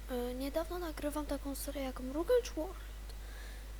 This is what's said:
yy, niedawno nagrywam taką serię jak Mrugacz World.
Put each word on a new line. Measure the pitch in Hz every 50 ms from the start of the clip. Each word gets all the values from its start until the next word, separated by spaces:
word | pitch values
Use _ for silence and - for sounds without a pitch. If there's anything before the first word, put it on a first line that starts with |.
| - -
yy, | 262 240 240 247 247
niedawno | 254 269 277 - 320 339 - 349 359
nagrywam | 349 320 302 - - 294 285 302 285
taką | - 285 277 - 277 277
serię | - - 285 277 285 269
jak | 262 254 -
Mrugacz | 254 254 269 302 339 - 494 480 453 - -
World. | 320 311 370 - - - - - - - - - - - - - - - - - - - - -